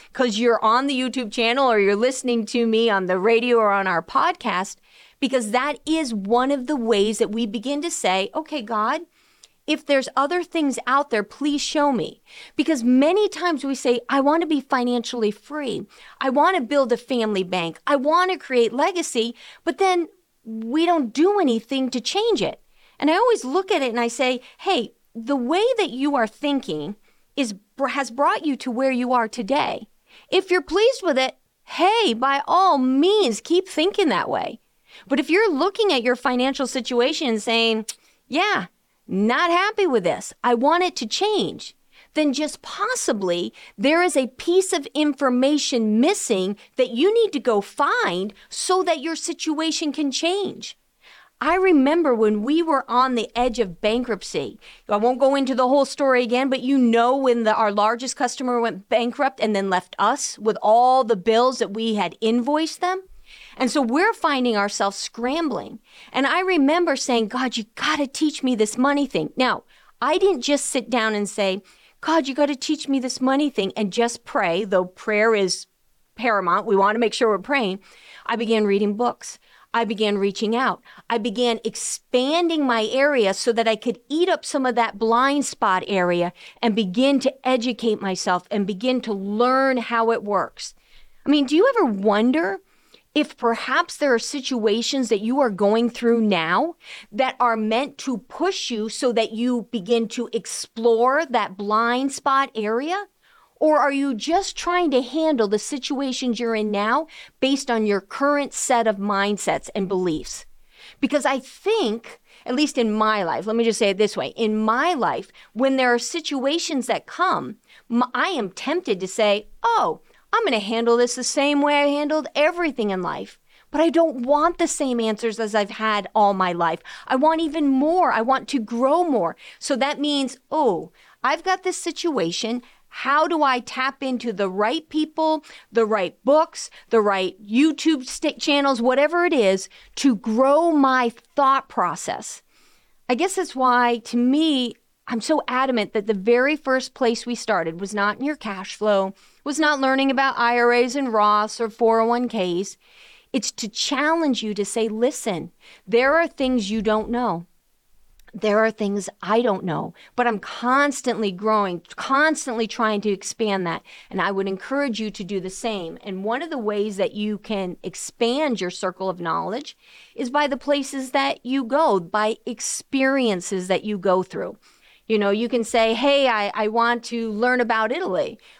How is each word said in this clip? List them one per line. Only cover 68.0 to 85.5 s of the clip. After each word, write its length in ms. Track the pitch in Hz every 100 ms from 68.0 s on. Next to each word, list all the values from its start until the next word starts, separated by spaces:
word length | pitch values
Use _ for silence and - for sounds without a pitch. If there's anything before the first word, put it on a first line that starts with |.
| 277
teach 360 | - 311 -
me 120 | 254 233
this 220 | 214 -
money 280 | 269 285 277
thing." 280 | 165 151 -
Now, 280 | 254 - - _ _ -
I 180 | 254 349
didn't 240 | 403 311
just 260 | 233 285 -
sit 220 | 262 233
down 240 | 240 220 208
and 120 | 202
say, 340 | - 196 190 - _ _ _
"God, 280 | - 330 269
you 80 | 269
gotta 200 | 294 285
teach 320 | - 302 -
me 120 | 269
this 200 | 247 -
money 300 | 254 269 294
thing," 240 | - 196 -
and 160 | 208
just 320 | 233 233 -
pray, 400 | - 262 185 170
though 220 | 208 190 180
prayer 500 | - - 208 226 214
is 320 | 190 - - _ _ _ _ -
paramount. 520 | 233 202 180 185 202
We 80 | 196
wanna 240 | 202 220
make 140 | 226
sure 160 | - 226
we're 100 | 196
praying. 400 | 202 277 208 190 - - - - -
I 100 | 220
began 300 | 226 220 208
reading 300 | 196 208 208
books. 440 | 240 - - - _ _ _ 226
I 100 | 226
began 340 | 208 214 202
reaching 360 | 202 190 214 233
out. 280 | 254 180 - - -
I 80 | 233
began 420 | 226 196 240 226
expanding 1040 | 220 - - - _ 247 262 330 339 320 269
my 180 | 226 220
area 480 | 262 285 277 196
so 180 | 190 -
that 140 | 226 226
I 80 | 214
could 240 | 247 - -
eat 220 | 302 359
up 160 | 320 -
some 220 | 294 254
of 80 | 233
that 240 | 226 202
blind 460 | 226 233 269 285
spot 380 | 247